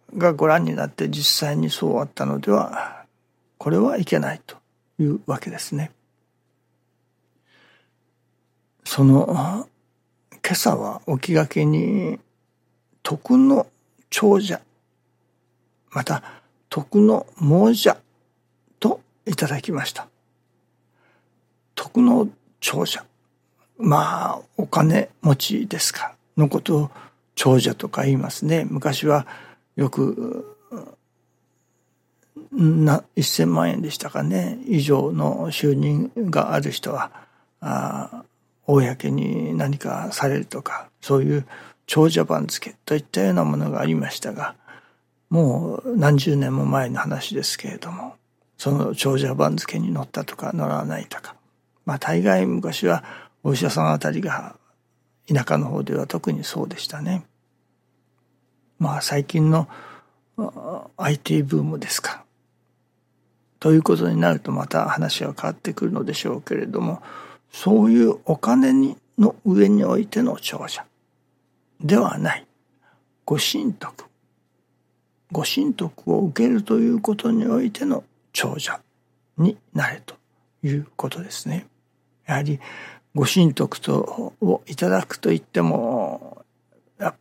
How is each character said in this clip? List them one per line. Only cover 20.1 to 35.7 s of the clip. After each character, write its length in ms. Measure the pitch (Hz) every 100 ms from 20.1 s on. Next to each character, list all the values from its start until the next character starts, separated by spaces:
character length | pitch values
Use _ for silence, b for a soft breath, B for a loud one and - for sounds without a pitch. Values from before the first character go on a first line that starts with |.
| _ _ _ _ _ _ _ _ _ _ _ _ _ _ _ _ -
徳 260 | - -
の 260 | 247 247 208 - _ _
長 260 | - - -
者。 200 | - - _ _ _ _ _ _ -
ま 540 | 220 147 151 - -
あ、 60 | - - -
お 100 | 202
金 420 | - 156 160 - _
持 140 | 160 139
ち 300 | - 208 214
で 120 | -
す 140 | -
か、 200 | - - - _ -
の 140 | 151
こ 100 | -
と 180 | - 156
を 140 | 147 B B B _ -
長 260 | 135 131
者 120 | 123 -
と 120 | -
か 160 | -
言 100 | 135
い 40 | 135
ま 120 | 127
す 160 | - 151
ね。 220 | 165 -
昔 380 | 147 147 135 151
は 180 | 147 233 B B B _ -
よ 120 | 135
く、 680 | - 135 - - - 415 - _ 233 - - _ _ _ _ _ _ _ _ _ _ _ _ _ 294 311
な、 540 | 277 160 160 151 151 - -
一 100 | 143
千 280 | - 165
万 160 | 165 85
円 120 | -
で 80 | 151
し 60 | -
た 120 | 143
か 120 | 143
ね、 380 | 147 185 180 - 269
以 160 | 175
上 320 | 139 139 139
の 360 | 160 147 202 165
収 240 | 151 151